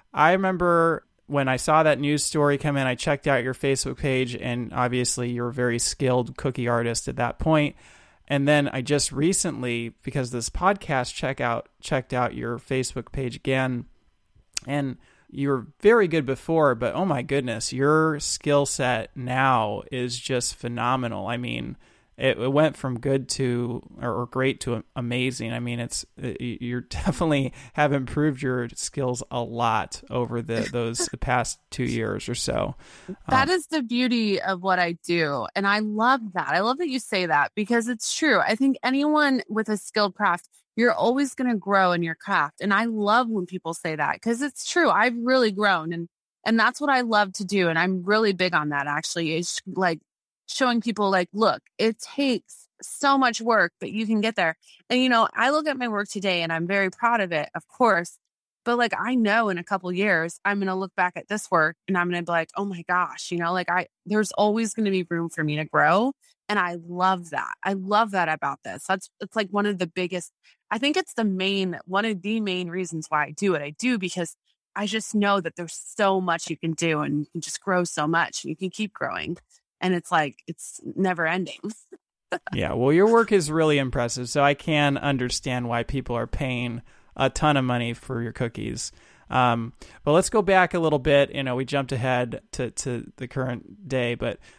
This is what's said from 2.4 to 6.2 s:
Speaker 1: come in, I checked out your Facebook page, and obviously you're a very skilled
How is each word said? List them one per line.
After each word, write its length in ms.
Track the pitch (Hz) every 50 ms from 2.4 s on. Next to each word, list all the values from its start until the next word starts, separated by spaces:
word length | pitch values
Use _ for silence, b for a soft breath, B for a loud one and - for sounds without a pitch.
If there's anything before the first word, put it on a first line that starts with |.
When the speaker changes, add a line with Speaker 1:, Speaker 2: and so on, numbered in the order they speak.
| 147 143 143
Speaker 1:
come 200 | 139 - 151 139
in, 100 | 139 135
I 80 | 127 123
checked 320 | - - 165 143 - -
out 160 | 147 139 120
your 100 | 120 131
Facebook 440 | 127 - - 139 135 - - 135 127
page, 400 | - - 139 131 127 131 120 123
and 360 | - - 123 120 123 117 113
obviously 600 | - 127 123 120 127 123 120 - - 127 123 120
you're 160 | 120 120 120 120
a 40 |
very 280 | 117 123 123 123 117 117
skilled 560 | - - - - 139 127 123 127